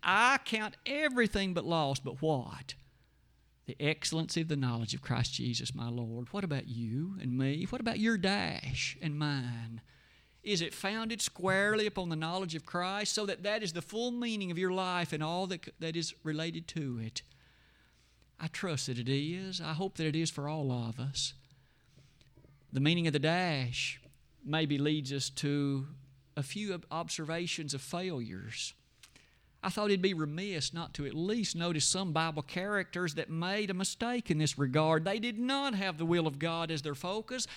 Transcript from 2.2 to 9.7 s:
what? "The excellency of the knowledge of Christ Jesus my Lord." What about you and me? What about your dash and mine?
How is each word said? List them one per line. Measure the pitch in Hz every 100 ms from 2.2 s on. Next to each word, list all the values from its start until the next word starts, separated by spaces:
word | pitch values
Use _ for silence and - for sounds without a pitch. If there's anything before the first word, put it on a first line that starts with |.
what? | 160 143 - - - - - _ _ _ _ _ _ _ -
"The | -
excellency | 143 151 - 160 160 -
of | 160
the | 147
knowledge | 127 117 113 131
of |
Christ | - 120 123 -
Jesus | 123 120 123 131
my | 120
Lord." | 120 117 117 123
What | 196
about | 196 139 -
you | 117 117 120 170 196
and | 127 123
me? | 135 147 185
What | 262
about | 233 226
your | 214 226
dash | 185 202 175 - - - - -
and | 165 147
mine? | 151 143 123 117 113